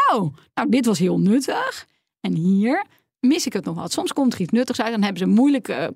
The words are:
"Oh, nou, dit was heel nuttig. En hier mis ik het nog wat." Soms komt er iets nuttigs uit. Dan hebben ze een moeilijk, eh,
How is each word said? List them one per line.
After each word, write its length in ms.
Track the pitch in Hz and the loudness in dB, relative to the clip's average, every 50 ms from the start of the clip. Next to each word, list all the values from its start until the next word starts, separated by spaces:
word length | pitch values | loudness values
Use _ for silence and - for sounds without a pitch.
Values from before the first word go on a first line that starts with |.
| 554 539 320 | 2 4 2
"Oh, 220 | 240 185 147 - - - _ _ | 2 0 -2 -6 -8 -16 _ _
nou, 140 | - 240 196 | -4 -2 0
dit 180 | 208 269 247 | 0 2 2
was 120 | 240 208 - | 2 0 2
heel 200 | 180 175 175 170 | 0 0 2 2
nuttig. 680 | 170 190 214 277 262 - - - 508 539 - - - - _ _ _ _ _ _ | 2 2 2 2 0 -2 -4 -4 -4 -6 -8 -10 -16 -20 _ _ _ _ _ _
En 140 | - 190 180 | -6 -4 -4
hier 520 | 165 165 185 196 196 208 240 285 381 415 - _ _ _ _ _ _ | 0 0 2 2 2 2 2 0 -2 -2 -6 _ _ _ _ _ _
mis 260 | - 254 302 349 - | 2 2 2 2 0
ik 60 | 247 - | -4 -4
het 120 | 202 - | -6 -6
nog 100 | 185 165 | -6 -8
wat." 180 | 165 165 160 - | -8 -8 -6 -4
Soms 200 | - - - - | -4 -4 -2 -2
komt 220 | - 277 247 - | 0 0 2 2
er 60 | - | 0
iets 120 | 185 - - | 0 0 2
nuttigs 280 | 233 254 - 247 - | 0 0 0 -2 -4
uit. 120 | 220 226 233 | -4 -2 0
Dan 100 | 214 196 | 0 0
hebben 160 | 208 196 170 | -2 -2 -2
ze 60 | 185 | 0
een 100 | 185 196 | 2 4
moeilijk, 340 | 220 262 294 285 254 - - | 4 4 4 2 2 -2 -4
eh, 180 | 180 123 156 156 - | -6 -6 -6 -6 -8